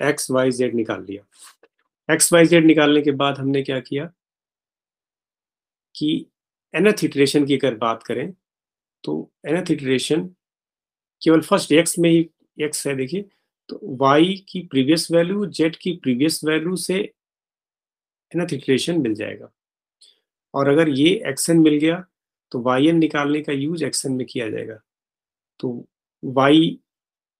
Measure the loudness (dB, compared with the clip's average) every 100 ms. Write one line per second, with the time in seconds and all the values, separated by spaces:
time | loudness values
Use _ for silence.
0 | -2 -4 -2 0 0 0 -2 -2 -4 -6
1 | -10 -16 -16 _ -20 _ _ _ _ _
2 | -4 0 4 6 6 6 6 6 4 4
3 | 2 0 -2 -2 -4 -2 -4 -6 -6 -8
4 | -8 -14 _ _ _ _ _ _ _ _
5 | _ _ _ _ _ _ _ _ _ -6
6 | -4 -4 -6 _ _ _ _ 0 0 2
7 | -2 0 2 2 0 0 -2 -2 -4 -4
8 | -6 -8 -8 -12 _ _ _ _ _ _
9 | -8 -8 -10 _ -6 -4 -2 -4 -2 -2
10 | 0 -2 -2 -12 _ _ _ _ _ _
11 | _ _ 2 2 2 0 2 2 2 0
12 | 2 2 0 _ _ -8 -6 -6 -6 -6
13 | -6 -8 -10 _ _ _ -18 -14 -12 0
14 | 4 4 4 0 -10 -12 -4 -2 2 0
15 | 0 0 0 -2 -4 -2 -4 -2 -6 -6
16 | -4 0 0 -2 -2 -2 -2 -6 -4 -4
17 | -6 _ _ _ _ _ _ _ _ _
18 | _ _ _ -6 -4 -4 0 0 0 -2
19 | -2 -4 -8 -12 -18 _ _ _ _ _
20 | _ _ _ _ _ -2 2 4 2 4
21 | 2 2 -2 -6 2 4 6 4 0 -2
22 | -8 _ _ _ _ -6 -2 2 4 4
23 | 2 0 -2 -4 -4 -6 -4 -4 -6 -6
24 | -6 -6 -6 -8 -8 -8 -10 -14 _ _
25 | _ _ _ _ _ _ -10 -8 -14 _
26 | _ _ -6 0 4 4 2 -2 _ _
27 | _ _ _